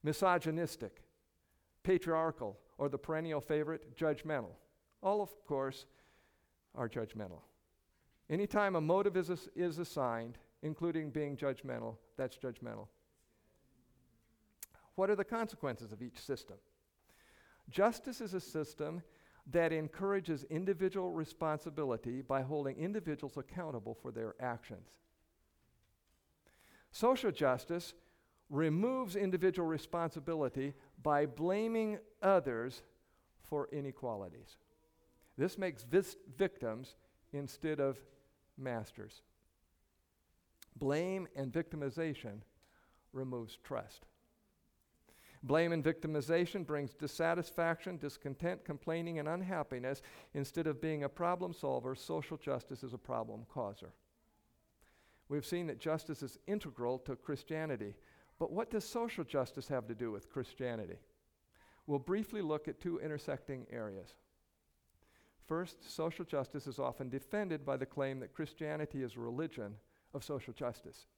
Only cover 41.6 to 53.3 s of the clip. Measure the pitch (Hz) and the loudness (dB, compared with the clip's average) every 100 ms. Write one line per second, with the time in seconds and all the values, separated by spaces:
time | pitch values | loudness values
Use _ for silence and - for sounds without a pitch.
41.6 | 165 156 139 160 160 135 117 104 - _ | -2 -2 -4 0 -2 -2 -8 -10 -14 _
42.6 | _ _ _ _ _ 131 131 123 113 - | _ _ _ _ _ -6 -4 -4 -6 -12
43.6 | - 123 107 - - _ _ _ _ _ | -6 -6 -6 -14 -20 _ _ _ _ _
44.6 | _ _ _ _ _ - - - 127 151 | _ _ _ _ _ -20 -20 -12 2 4
45.6 | 170 165 143 165 156 151 131 165 175 202 | 6 4 4 2 0 0 4 4 4 0
46.6 | 160 147 139 - 147 - 165 170 165 - | -2 -2 -2 -4 -8 0 2 2 0 2
47.6 | 165 165 - 170 143 - 143 135 170 180 | 2 2 -4 -6 -6 -6 -8 -2 -2 -2
48.6 | - 143 - 165 170 165 147 175 185 180 | -4 -6 -2 0 0 -2 -2 -2 0 -2
49.6 | 147 123 127 135 - - - 147 139 - | -2 -2 -2 -4 -6 -20 -8 -4 -2 0
50.6 | 160 139 160 151 139 139 175 180 180 165 | 0 0 0 0 -2 0 0 2 -2 -2
51.6 | 143 127 123 131 - 160 - 156 - 131 | 0 0 -2 -6 -4 -4 -4 -6 -2 -2
52.6 | - 139 131 123 - 120 110 | -4 -10 -8 -10 -4 -4 -2